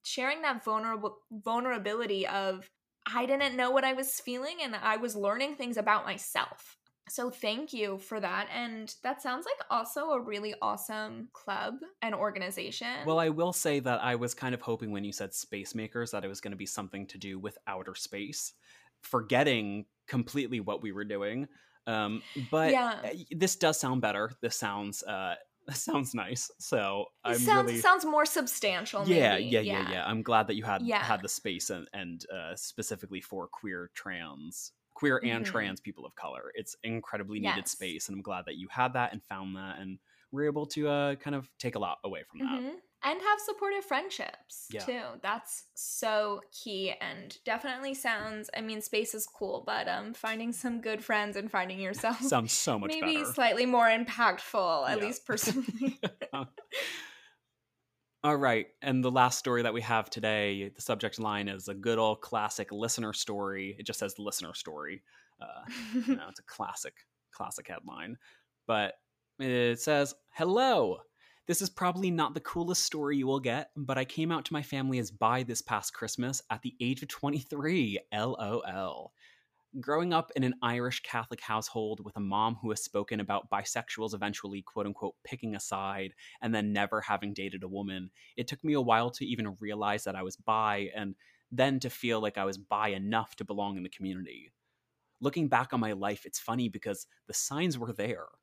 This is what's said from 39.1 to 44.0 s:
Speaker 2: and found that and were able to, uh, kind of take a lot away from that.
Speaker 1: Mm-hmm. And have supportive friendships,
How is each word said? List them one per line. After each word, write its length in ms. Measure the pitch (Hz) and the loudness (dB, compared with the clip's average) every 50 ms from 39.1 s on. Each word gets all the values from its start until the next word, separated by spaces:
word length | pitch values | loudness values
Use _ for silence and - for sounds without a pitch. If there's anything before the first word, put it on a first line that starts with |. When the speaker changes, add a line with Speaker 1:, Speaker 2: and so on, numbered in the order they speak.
Speaker 2:
and 100 | - 107 - | -2 -8 -10
found 320 | - 101 95 95 95 95 | -8 -8 -6 -6 -6 -6
that 220 | 95 98 95 90 - | -6 -8 -8 -10 -10
and 200 | 98 95 95 92 _ _ _ _ _ _ | -10 -10 -12 -12 _ _ _ _ _ _
were 140 | - 135 147 | -2 0 0
able 200 | 151 143 151 147 | 2 2 0 -4
to, 220 | 143 - 151 147 147 | -2 -2 0 2 2
uh, 260 | 143 143 143 143 139 | 4 4 2 2 0
kind 180 | 135 - 143 143 | -2 -4 -4 -4
of 140 | 139 127 - _ _ | -4 -4 -8 _ _
take 160 | - 123 - | -4 -2 -2
a 40 | 107 | 0
lot 200 | 101 87 78 - - | -2 -2 -2 -4 -4
away 180 | 98 95 78 - | -6 -6 -6 -10
from 160 | - - - | -12 -8 -6
that. 200 | 269 262 269 254 | -4 -2 -2 -2
Speaker 1:
Mm-hmm. 160 | 247 269 330 370 _ _ _ _ - | -4 -6 -8 -10 _ _ _ _ 0
And 160 | 269 320 370 | 0 0 2
have 200 | 381 415 415 415 | 4 2 2 2
supportive 440 | 415 - 403 403 403 392 403 392 392 | 2 -4 -4 -2 0 0 0 -2 0
friendships, 840 | - - 269 | 0 0 0